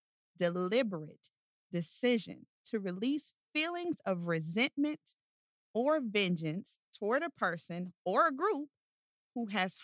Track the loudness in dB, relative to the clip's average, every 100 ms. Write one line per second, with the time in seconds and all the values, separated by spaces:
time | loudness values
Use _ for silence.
0 | _ _ _ 0 0 2 2 2 2 -2
1 | -8 -12 -20 _ _ _ _ -4 -2 0
2 | 2 2 0 -10 -20 _ -6 -4 -4 -2
3 | 0 -2 -4 -14 _ 0 0 -2 -4 -2
4 | -2 -2 0 -2 0 2 2 2 -2 -2
5 | -10 -18 _ _ _ _ _ 0 2 2
6 | 2 2 2 2 0 -4 -8 -16 _ -6
7 | 0 0 -2 -2 -2 -2 -6 -6 -8 -6
8 | 0 4 4 4 0 0 -4 _ _ _
9 | _ _ _ -6 -2 0 0 -2